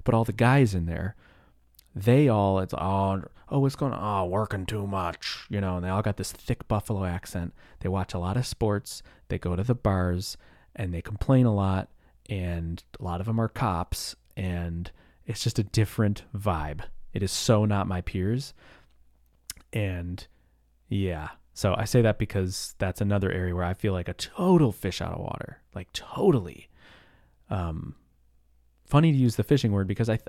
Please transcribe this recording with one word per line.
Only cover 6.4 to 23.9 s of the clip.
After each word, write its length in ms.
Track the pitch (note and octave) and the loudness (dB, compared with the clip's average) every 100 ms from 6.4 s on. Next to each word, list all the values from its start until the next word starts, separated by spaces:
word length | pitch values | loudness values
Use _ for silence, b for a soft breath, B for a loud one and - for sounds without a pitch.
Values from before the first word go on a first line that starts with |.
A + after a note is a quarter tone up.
| - A#2+ - | -6 -4 -2
Buffalo 340 | G#2+ - G2+ | -2 -2 -4
accent. 500 | F#2 F2 - F2+ F2 - b b | -2 -4 -6 -6 -8 -10 b b
They 80 | F#2 | -4
watch 240 | F#2+ F2+ | -2 -4
a 60 | F#2 | -4
lot 180 | F2+ A#2 | -2 -2
of 100 | B2+ | -2
sports. 560 | - G#2+ G#2 - - b b - | -2 0 -2 -6 -16 b b -8
They 100 | F#2 | -6
go 200 | F2 E2+ | -4 -2
to 60 | |
the 120 | A#2+ A#2 | 0 0
bars, 640 | G#2+ F#2+ F2+ F2+ - - b b b | 2 2 0 -2 -4 -12 b b b
and 200 | - F#2+ | -8 -6
they 80 | E2+ | -6
complain 440 | - G#2 - C3 B2 | -6 -4 4 6 6
a 80 | |
lot, 360 | G#2 F#2+ F#2 - - b b - | 4 2 0 -2 -12 b b -8
and 520 | G2 F2+ E2+ E2 E2+ - - | -6 -4 -4 -4 -8 -12 -10
a 60 | |
lot 160 | F#2 F2 | -6 -4
of 80 | G2+ | -2
them 140 | A2+ | 0
are 80 | A2 | 0
cops, 640 | - A2+ E2+ F2 - - - _ - | 0 -2 -2 -4 -6 -8 -14 _ -6
and 520 | F#2 F2 E2+ E2+ F2 b b b - | -4 -2 -4 -6 -8 b b b -10
it's 180 | G#2+ | -4
just 160 | A#2 - | -2 -2
a 40 | |
different 600 | G#2 - G#2 - G#2 G2+ - | 0 2 2 2 0 0 -6
vibe. 480 | G2+ G#2 D#2+ D2+ D2 - - - | -4 -2 -2 -4 -8 -10 -12 -8
It 100 | - | -4
is 80 | G2 | -2
so 340 | - - G#2+ G#2 | -2 4 4 4
not 220 | G2+ F#2+ | 2 0
my 140 | F2+ | -4
peers. 520 | - F#2 F#2+ B2+ C#3 - B B B _ _ _ _ _ - - - | -4 -2 -2 -2 -6 -16 B B B _ _ _ _ _ -18 -18 -8
And, 520 | A#2 G2+ F2+ F2 F#2 - _ _ _ _ _ - | -4 -2 -4 -6 -8 -12 _ _ _ _ _ -4
yeah. 420 | G2 F#2+ D#2+ D2+ - _ | -2 0 -2 -8 -14 _
So 220 | - G2+ - | -2 0 2
I 80 | G2+ | 2
say 160 | B2 | 4
that 160 | A2+ G#2 | 4 2
because 580 | G#2+ G2+ F#2 F#2 - - | -2 -2 -2 -4 -10 -4
that's 220 | F#2+ - | -4 0
another 300 | G2+ G2+ F#2+ | 0 2 0
area 240 | F2+ F#2 F2 | -2 -2 -2
where 100 | F2 | -2
I 80 | |
feel 200 | F#2 G#2+ | -2 -2